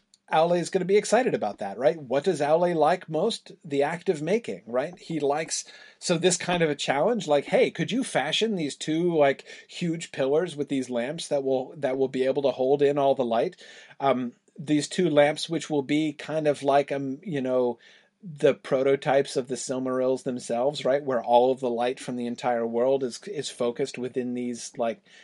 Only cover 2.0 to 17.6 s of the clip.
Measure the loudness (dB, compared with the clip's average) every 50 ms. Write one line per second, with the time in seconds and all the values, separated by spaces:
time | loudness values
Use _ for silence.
2 | -2 -2 -2 0 0 0 0 0 2 2 2 4 4 2 2 4 4 4 2 0
3 | -2 -4 -2 -2 -2 -2 -2 -6 -10 -18 -20 -18 -10 -4 0 0 0 0 -2 -2
4 | -2 -2 -2 0 0 -2 -2 -2 -2 -4 -10 -10 -8 -4 -2 -2 -2 -4 -6 -12
5 | -10 -6 -4 0 0 0 0 0 -2 -4 -6 -8 -8 -10 -16 -20 -20 -20 -18 -6
6 | -2 0 2 2 4 2 2 2 0 0 0 2 2 0 0 0 -2 0 2 2
7 | 2 2 0 0 0 2 2 2 2 2 2 4 4 2 0 -2 -4 -2 -2 -4
8 | -2 -2 -2 -2 -2 -2 -2 -2 0 0 -2 -2 -4 -6 -6 -6 -4 -2 -2 0
9 | 0 2 4 4 4 4 4 0 -6 -18 -20 -20 -20 -14 -8 -4 -4 -2 -2 -4
10 | -8 -8 -4 -2 0 2 2 2 0 0 -4 -6 -4 -2 -2 -2 -2 -2 -2 -2
11 | -2 -4 -4 -8 -6 -2 -2 -2 0 0 0 0 -2 -4 -8 -6 -4 -2 0 0
12 | 0 0 0 0 0 0 2 2 0 0 0 0 2 2 4 4 4 4 4 4
13 | 4 2 2 2 0 0 0 0 0 -2 -4 -10 -20 -20 -20 -20 -20 -20 -8 -2
14 | 0 0 0 0 -2 -6 -10 _ _ _ _ -8 -2 0 0 0 0 -2 0 0
15 | 2 4 6 6 6 4 2 -2 -6 -6 -6 -6 -4 -2 -2 -2 0 0 0 0
16 | 0 -2 -4 -8 -8 -6 -4 0 0 0 0 0 2 2 4 4 2 0 -2 -4
17 | -4 -6 -6 -8 -6 -6 -4 -2 0 0 2 2